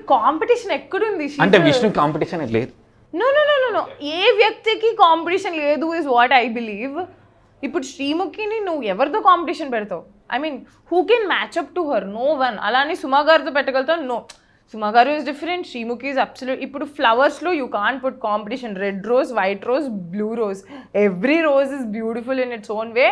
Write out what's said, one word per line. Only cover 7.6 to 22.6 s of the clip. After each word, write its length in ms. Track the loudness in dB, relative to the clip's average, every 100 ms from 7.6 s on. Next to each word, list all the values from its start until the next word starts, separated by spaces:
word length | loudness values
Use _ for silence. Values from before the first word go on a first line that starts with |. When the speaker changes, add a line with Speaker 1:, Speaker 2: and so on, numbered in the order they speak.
Speaker 1:
ఇప్పుడు 200 | -6 -6
శ్రీముఖిని 800 | -6 -6 -4 -2 -4 -6 -4 -4 -4
నువ్వు 180 | -4
ఎవరితో 360 | -4 -2 0 2
కాంపిటీషన్ 520 | 4 4 2 -6 -4
పెడతావు? 320 | -4 -4 -8 -12 _ -8 -6
I 40 |
mean, 140 | -4 -8
who 400 | -14 _ -4 0
can 240 | 2 2 2
match 380 | -2 -2 -6
up 160 | -6 -4
to 60 | -2
her? 80 | -2 -4
No 180 | -4 -2 0
one. 220 | 0 -2
అలా 180 | 0 0
అని 160 | 0 -2
సుమా 240 | 0 2
గారితో 320 | 4 4 2
పెట్టగలుగుతావు? 500 | -2 0 0 0 -2
No. 180 | -2 -6 -8 -20 _ _ _
సుమా 160 | -8 0
గారు 200 | 4 4
is 120 | 2
different, 420 | -4 -6 -6 -6
శ్రీముఖి 480 | -6 -8 -8 -6 -4
is 80 | -2
absolute. 400 | -4 -4 -8 -6
ఇప్పుడు 260 | -6 -8 -10
ఫ్లవర్స్‌లో 680 | -2 2 4 2 0 -4
you 120 | -4 -4
can't 340 | -4 -2 -2 -6
put 100 | -6 -4
competition. 500 | -4 -4 -10 -8 -6 -6
Red 240 | -6 -2
rose, 200 | 0 0
white 340 | 0 -2 -2 -2
rose, 180 | -2 -2 -8 -8 -6
blue 180 | -6 -4
rose. 180 | -4 -6 -14 -20 -6 0 0
Every 320 | 2 0 2 2
rose 220 | 2 2 -2
is 40 | -6 -6
beautiful 400 | -6 -6 -4 -4 -4
in 100 |
its 120 | -6